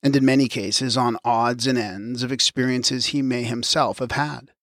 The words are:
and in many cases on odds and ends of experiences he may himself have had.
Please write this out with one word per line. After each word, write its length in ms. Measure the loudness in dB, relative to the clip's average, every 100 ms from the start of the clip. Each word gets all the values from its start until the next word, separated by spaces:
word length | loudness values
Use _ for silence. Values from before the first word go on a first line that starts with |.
and 140 | 2 4
in 80 |
many 240 | 4 4 2
cases 480 | 0 -2 -2 0 0
on 220 | 0 0 0
odds 400 | 2 2 0 0
and 120 | 0
ends 440 | -2 -6 -8 -6
of 100 | -4
experiences 720 | 0 0 2 0 0 -2 -2 -2
he 140 | -2
may 220 | 0 0
himself 560 | -2 -4 -2 0 0 0
have 140 | -4
had. 380 | -2 -4 -6 -16 _